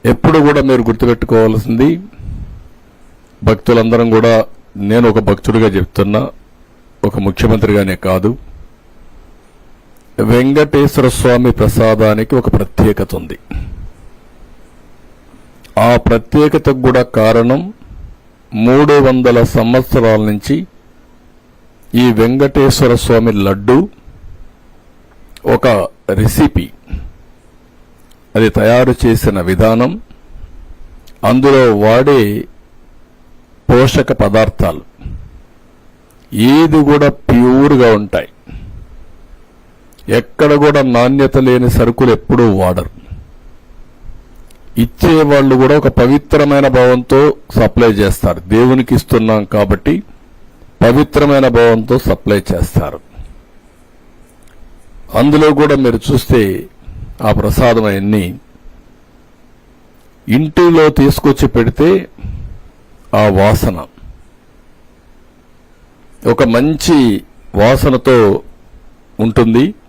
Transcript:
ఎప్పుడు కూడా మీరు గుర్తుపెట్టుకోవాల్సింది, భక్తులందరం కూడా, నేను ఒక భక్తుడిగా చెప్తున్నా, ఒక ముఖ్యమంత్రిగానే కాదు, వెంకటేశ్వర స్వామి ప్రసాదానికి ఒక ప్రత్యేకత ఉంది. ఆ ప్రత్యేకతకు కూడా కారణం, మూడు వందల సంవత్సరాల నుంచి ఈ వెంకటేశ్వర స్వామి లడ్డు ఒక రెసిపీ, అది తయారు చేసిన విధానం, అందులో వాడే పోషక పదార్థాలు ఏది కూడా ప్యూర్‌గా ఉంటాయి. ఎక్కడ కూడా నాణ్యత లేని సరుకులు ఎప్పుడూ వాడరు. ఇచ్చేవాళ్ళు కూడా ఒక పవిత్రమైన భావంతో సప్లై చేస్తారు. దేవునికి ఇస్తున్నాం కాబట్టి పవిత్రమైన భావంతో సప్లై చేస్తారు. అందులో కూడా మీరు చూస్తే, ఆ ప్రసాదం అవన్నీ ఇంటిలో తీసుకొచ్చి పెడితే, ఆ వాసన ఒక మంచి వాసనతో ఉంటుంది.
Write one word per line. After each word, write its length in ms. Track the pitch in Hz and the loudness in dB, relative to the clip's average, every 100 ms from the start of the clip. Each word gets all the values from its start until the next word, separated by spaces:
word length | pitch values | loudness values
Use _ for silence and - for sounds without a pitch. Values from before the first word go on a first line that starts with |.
ఎప్పుడు 340 | 117 123 170 160 | -2 0 0 2
కూడా 240 | 147 143 | 2 0
మీరు 200 | 135 127 | 0 -2
గుర్తుపెట్టుకోవాల్సింది, 1160 | 113 107 120 117 - 113 110 110 - 113 143 170 202 - - - - - - - _ _ - _ _ _ | -2 -2 -2 -4 -2 0 0 -2 -4 -2 -2 -2 -10 -20 -16 -16 -16 -20 -20 -20 _ _ -20 _ _ _
భక్తులందరం 640 | 104 110 - 117 113 117 117 | -4 -2 0 0 0 0 2
కూడా, 340 | 110 117 113 104 - _ 101 | 2 2 0 -2 -10 _ -10
నేను 320 | 101 113 120 | -2 0 2
ఒక 100 | 107 | 0
భక్తుడిగా 500 | 101 98 - 117 110 | -2 -4 -2 0 0
చెప్తున్నా, 600 | 95 87 - 101 107 139 - - _ _ _ _ _ | 0 -4 -4 -2 -2 -4 -12 -20 _ _ _ _ _
ఒక 140 | 104 - | -6 -4
ముఖ్యమంత్రిగానే 800 | 98 - 113 110 104 104 98 92 | -6 -2 -2 0 2 2 0 -4
కాదు, 400 | 95 92 104 127 - - - - _ - - - - - _ _ - - _ - _ - | -2 -2 -2 -4 -14 -20 -20 -20 _ -20 -20 -20 -20 -20 _ _ -20 -20 _ -20 _ -6
వెంకటేశ్వర 880 | 110 120 131 143 147 143 143 - 127 | 0 0 2 0 0 0 0 2 0
స్వామి 420 | - 127 123 123 | 0 0 2 0
ప్రసాదానికి 840 | - 107 - 110 107 107 107 113 | 0 -2 0 0 2 0 0 -2
ఒక 140 | 131 - | -2 0
ప్రత్యేకత 640 | - 101 - 107 101 98 | -2 -4 0 0 0 -6
ఉంది. 240 | - 78 76 - - - - - - - - - - - - - - - - - - - - - - - - | -8 -12 -18 -12 -12 -12 -14 -18 -20 -20 -20 -20 -20 -20 -20 -20 -20 -20 -20 -20 -20 -20 -20 -20 -20 -8 -2
ఆ 160 | 117 120 | 2 2
ప్రత్యేకతకు 840 | - 117 - 151 151 156 139 131 | 0 -2 -2 0 0 0 -2 -2
కూడా 200 | 127 127 | 0 0
కారణం, 680 | 123 - 110 117 117 139 185 - - - - - _ _ _ | -2 0 2 2 0 -2 -6 -16 -20 -20 -20 -20 _ _ _
మూడు 400 | 110 113 135 147 147 135 | -2 0 2 4 2 2
వందల 340 | 127 123 117 | 2 2 2
సంవత్సరాల 760 | 117 123 113 131 127 131 113 107 | 0 -2 0 0 0 0 2 0
నుంచి 460 | 107 104 - 147 185 - _ _ _ _ _ _ _ _ _ _ - | 0 -4 -4 -6 -6 -18 _ _ _ _ _ _ _ _ _ _ -6
ఈ 180 | 117 123 | 0 0
వెంకటేశ్వర 840 | 107 117 131 139 147 135 - 131 | 2 0 0 0 2 0 2 0
స్వామి 380 | 120 - 117 113 | 0 0 0 0
లడ్డు 560 | 104 98 98 101 131 202 - - - - - - _ _ - _ _ _ _ - - - | -2 -2 -2 0 0 0 -10 -20 -20 -20 -20 -20 _ _ -20 _ _ _ _ -20 -10 -4
ఒక 200 | 120 131 104 87 _ - | 0 0 -2 -4 _ -6
రెసిపీ, 600 | 95 110 - 147 - 73 - - - - - - - _ _ _ _ - _ _ _ _ - | -2 -2 0 0 -2 -8 -16 -14 -14 -14 -20 -20 -20 _ _ _ _ -20 _ _ _ _ -2
అది 120 | 110 | -2
తయారు 440 | 110 107 123 127 123 117 | 0 0 2 0 0 0
చేసిన 340 | 117 113 101 | 0 -2 -4
విధానం, 600 | 87 92 110 113 127 208 - - - - - - - - - - - - | -4 0 0 0 -2 -6 -16 -20 -20 -20 -20 -20 -20 -20 -20 -20 -20 -6
అందులో 520 | - 123 139 135 123 104 | -2 2 4 4 4 2
వాడే 680 | 107 120 139 135 104 104 - - _ - - - - _ - - _ _ - | 2 2 2 2 0 -4 -10 -18 _ -20 -20 -20 -20 _ -20 -20 _ _ 0
పోషక 420 | 123 135 151 135 | 2 2 0 -2
పదార్థాలు 720 | 131 101 110 107 - 90 73 - _ - - - - - - _ _ - _ _ _ _ | -2 0 0 0 -2 -4 -4 -16 _ -18 -16 -18 -20 -20 -20 _ _ -20 _ _ _ _
ఏది 460 | 101 120 147 165 156 143 | -2 2 4 2 2 2
కూడా 180 | 147 143 | 2 0
ప్యూర్‌గా 840 | - - 120 123 131 143 139 120 | -2 -2 2 2 2 2 2 2
ఉంటాయి. 340 | 104 101 82 - _ - - - - - - - - - - - _ _ _ _ - - | 2 -2 -8 -8 _ -20 -20 -20 -20 -20 -20 -20 -20 -20 -20 -20 _ _ _ _ -20 -4
ఎక్కడ 440 | 113 - - 147 | -4 -4 -2 2
కూడా 280 | 147 147 143 | 4 2 2
నాణ్యత 540 | 135 120 123 139 135 135 | 0 0 0 2 0 2
లేని 340 | 131 127 123 | 2 2 2
సరుకులు 420 | - 117 117 127 | 0 0 0 0
ఎప్పుడూ 320 | 107 - 113 117 95 | 0 0 0 2 2
వాడరు. 340 | 92 90 85 - - - - - - - - - - - - - - - - - - - | -2 -2 -8 -16 -20 -20 -20 -20 -20 -20 -20 -20 -20 -20 -20 -20 -20 -20 -20 -20 -12 -4
ఇచ్చేవాళ్ళు 680 | 117 - 170 156 147 143 135 131 | -4 -2 0 2 2 2 2 2
కూడా 220 | 131 147 | 4 2
ఒక 100 | 139 | 2
పవిత్రమైన 800 | - 123 143 - 151 143 139 135 | 0 2 0 0 0 2 2 2
భావంతో 680 | 127 123 123 123 135 147 - - 113 | 2 2 2 2 2 2 0 -6 -2
సప్లై 320 | 110 - 117 | 0 2 2
చేస్తారు. 520 | 104 98 92 98 87 | 2 -2 0 -4 -4
దేవునికి 540 | 90 110 127 131 120 | -2 2 2 2 0
ఇస్తున్నాం 500 | 123 - 120 110 110 | -2 0 -2 0 -2
కాబట్టి 580 | 98 107 101 101 - 170 - - - - - - - _ | -2 -2 -2 -2 -2 -4 -6 -20 -20 -20 -20 -20 -20 _
పవిత్రమైన 640 | 120 131 147 147 143 139 131 | 0 2 0 0 2 2 2
భావంతో 500 | 120 117 113 110 127 | 2 2 2 0 -2
సప్లై 440 | - - - 101 - | -2 -4 -2 -2 -2
చేస్తారు. 480 | 87 85 - 73 73 - - - - _ - _ _ _ _ _ _ - _ - - - - - - - | -6 -4 -4 -6 -12 -20 -20 -20 -20 _ -20 _ _ _ _ _ _ -20 _ -20 -20 -20 -20 -20 -20 -6
అందులో 360 | - 139 151 151 | 0 2 4 2
కూడా 240 | 143 147 | 2 0
మీరు 260 | 143 127 117 - | 2 0 -2 -2
చూస్తే, 540 | 135 - 123 101 92 - - - - - - | -4 0 0 0 -4 -12 -20 -20 -18 -18 -6
ఆ 100 | 107 | -4
ప్రసాదం 520 | 104 107 - 123 113 | -2 -2 0 0 0
అవన్నీ 560 | 107 98 98 107 87 - _ _ - - _ _ _ _ _ _ _ _ _ _ _ _ _ _ - | -2 -4 -2 -2 -4 -10 _ _ -20 -20 _ _ _ _ _ _ _ _ _ _ _ _ _ _ -4
ఇంటిలో 600 | 123 156 165 175 160 151 | -2 0 2 2 4 2
తీసుకొచ్చి 600 | - 139 - 147 139 135 | 4 0 2 0 0 0
పెడితే, 600 | 120 117 - 160 190 - - - - - - - _ _ - - | 0 -2 0 0 0 -4 -16 -14 -14 -16 -18 -20 _ _ -20 -6
ఆ 100 | 104 107 | 0 0
వాసన 500 | 95 101 104 120 87 73 _ - - - _ _ _ _ _ _ _ _ _ _ _ _ _ _ _ _ _ - - - | 2 2 0 -2 -6 -14 _ -20 -20 -20 _ _ _ _ _ _ _ _ _ _ _ _ _ _ _ _ _ -20 -8 -4
ఒక 100 | 117 | 0
మంచి 800 | 127 117 147 156 - 151 123 98 - - - | 0 0 -2 -2 0 2 2 -2 -10 -20 -8
వాసనతో 880 | 98 107 135 147 127 - 123 104 - - - - - - _ _ - | 0 2 2 0 0 2 4 2 0 -8 -20 -20 -20 -20 _ _ -6
ఉంటుంది. 540 | 113 107 113 117 160 - | -2 0 2 2 0 -6